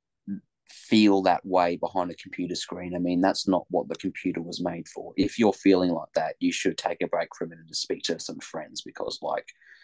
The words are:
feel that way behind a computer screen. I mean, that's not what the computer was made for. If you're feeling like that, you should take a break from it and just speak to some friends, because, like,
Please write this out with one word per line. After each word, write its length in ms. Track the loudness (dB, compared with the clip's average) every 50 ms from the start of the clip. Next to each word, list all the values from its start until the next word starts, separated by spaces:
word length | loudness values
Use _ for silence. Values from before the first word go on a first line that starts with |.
| _ _ _ _ -10 -8 -8 -8 _ _ _ _ _ _
feel 540 | -20 -14 -2 4 6 8 8 8 8 6
that 220 | 6 4 2 2 0
way 320 | 2 2 4 4 4 2
behind 360 | -2 -4 -4 -2 -2 -4 -4
a 20 | -6
computer 400 | -12 -14 -14 -8 -8 -6 -6 -4
screen. 400 | -6 -6 -8 -8 -8 -8 -6 -4
I 60 | -2
mean, 200 | 0 0 2 4
that's 280 | 4 2 2 0 0 2
not 180 | 2 0 0 0
what 200 | -2 -2 -2 -2
the 80 | -8
computer 440 | -6 -6 -6 -6 -4 -4 -4 -4 -4
was 220 | -6 -8 -8 -6
made 240 | -4 -4 -4 -6 -12
for. 260 | -12 -12 -12 -12 -10 -2
If 220 | -2 -2 0 2 2
you're 140 | 2 2
feeling 380 | 2 4 4 6 6 6 6 2
like 220 | 0 -2 -4 -4 -2
that, 220 | -2 -2 -2 -4 -2
you 140 | -2 -2
should 260 | 0 0 -2 -2 -2 -2
take 240 | -4 -4 -2 -2
a 60 | -4 -2
break 260 | -2 -2 -4 -4 -6
from 180 | -10 -10 -10
it 60 | -10 -16
and 80 | -18
just 160 | -8 -6 -6
speak 220 | -4 -4 -6 -4 -2
to 160 | -4 -4 -4
some 180 | -6 -10 -10 -12
friends, 440 | -14 -12 -10 -12 -12 -10 -12 -14
because, 360 | -14 -12 -10 -8 -8 -8 -8 -6
like, 260 | -6 -4 -4 -4 -6 -10 -20 _ _ -20 -20 -20